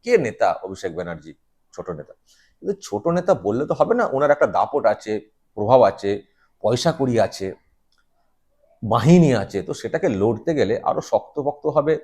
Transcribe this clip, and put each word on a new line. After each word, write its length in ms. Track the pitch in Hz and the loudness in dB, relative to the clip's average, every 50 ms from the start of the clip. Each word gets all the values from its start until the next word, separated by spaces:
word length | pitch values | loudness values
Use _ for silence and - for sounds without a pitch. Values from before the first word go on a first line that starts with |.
| _ | _
কে 80 | 240 247 214 | 2 2 2
নেতা? 320 | 147 113 - - 110 92 82 - - | 2 0 -2 0 0 0 0 -2 -6
অভিষেক 260 | 95 95 - - 92 80 | -12 -12 -8 -10 -8 -8
ব্যানার্জি 360 | 82 90 87 85 78 73 82 - _ _ _ _ _ _ _ _ | -8 -10 -10 -10 -14 -14 -20 -20 _ _ _ _ _ _ _ _
ছোট 140 | - 85 - | -16 -12 -12
নেতা। 240 | 87 76 71 - - _ _ _ _ _ _ _ _ _ | -12 -12 -14 -20 -20 _ _ _ _ _ _ _ _ _
কিন্তু 140 | - 185 202 196 - | -8 -8 -8 -8 -8
ছোট 180 | - - 104 - 165 | -8 -8 -4 -4 -2
নেতা 260 | 170 180 175 185 190 120 90 | -2 -2 0 0 0 0 0
বললে 180 | 98 107 120 147 - | -4 -2 -2 -2 -4
তো 40 | 165 131 | 0 0
হবে 140 | 151 - 226 247 | 2 2 2 0
না, 40 | 226 - - | 0 -2 0
ওনার 180 | 131 147 143 143 | 0 2 2 2
একটা 120 | - 156 - | 2 2 0
দাপট 360 | - 90 98 - - 147 - | 2 0 -2 0 -2 0 0
আছে, 280 | 113 107 - - 107 107 107 - _ _ _ _ _ _ - | 0 0 0 -4 -8 -8 -8 -8 _ _ _ _ _ _ -6
প্রভাব 220 | 107 104 127 131 | 0 4 6 6
আছে, 300 | 117 98 98 - - 101 101 101 - _ _ _ _ _ _ _ - | 6 6 4 0 -4 -4 -4 -4 -6 _ _ _ _ _ _ _ -2
পয়সা 280 | 107 120 120 - 170 | 0 0 2 0 -2
কড়ি 240 | 156 - 139 127 120 113 101 87 | -2 0 -2 0 2 0 0 0
আছে, 200 | - - 98 95 - _ _ _ _ _ _ _ _ _ _ _ _ _ _ _ _ _ _ _ _ _ _ _ _ _ - | -2 -8 -10 -10 -10 _ _ _ _ _ _ _ _ _ _ _ _ _ _ _ _ _ _ _ _ _ _ _ _ _ -4
বাহিনী 480 | 107 110 117 101 143 170 180 165 147 127 110 98 | -2 0 2 6 6 8 8 8 6 2 0 -2
আছে, 160 | - - 98 87 - | -4 -6 -8 -6 -6
তো 40 | 143 | -10
সেটাকে 340 | - - 113 - 165 185 175 113 95 | -10 -8 -6 -6 -2 -2 -2 0 0
লড়তে 300 | 98 113 117 107 - - 165 143 | 0 0 0 -2 -2 -4 0 0
গেলে 160 | 110 - - - - - | 0 0 0 -2 -2 -2
আরো 120 | - - | -2 -2
শক্তপোক্তভাবে 920 | - - - 104 - - _ 147 135 143 143 - - 151 143 151 143 156 156 151 | -4 -2 -2 -2 -2 -4 _ -6 -6 -6 -6 -4 -6 -2 0 0 0 0 -2 -2